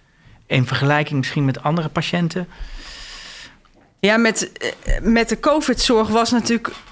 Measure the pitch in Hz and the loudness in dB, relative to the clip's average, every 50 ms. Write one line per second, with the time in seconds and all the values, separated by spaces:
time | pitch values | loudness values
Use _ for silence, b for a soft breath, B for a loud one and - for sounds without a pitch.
0 | b b b b b b b b b - 139 135 127 - 135 117 139 143 147 151 | b b b b b b b b b -2 0 0 0 0 0 0 2 2 2 2
1 | 151 - 147 135 127 - - 156 139 135 131 - - 151 160 175 156 151 - 170 | 0 0 -2 -2 -2 -2 -2 0 0 0 -2 -2 -2 -2 0 0 -2 -2 -4 -4
2 | 156 - - 175 170 160 - 185 180 B B B B B B B B B B B | -4 -2 -2 0 -2 0 -2 -4 -6 B B B B B B B B B B B
3 | B B B B B B B B B B B B B _ _ _ _ _ _ - | B B B B B B B B B B B B B _ _ _ _ _ _ -2
4 | - 202 220 226 233 220 - - - - - - - - - - - - - - | 2 2 4 4 4 2 2 0 -4 -6 -8 -8 -8 -8 -8 -6 0 0 0 2
5 | - 208 226 233 226 - 226 - - 311 294 311 302 - 233 - - - 247 220 | 2 2 4 4 2 2 -2 0 2 2 2 2 2 0 0 0 2 2 4 2
6 | 220 208 214 233 233 233 247 233 - 214 233 226 - - - - - - | 4 2 2 2 2 2 2 0 2 0 -2 -2 -2 -6 -12 -12 -20 -20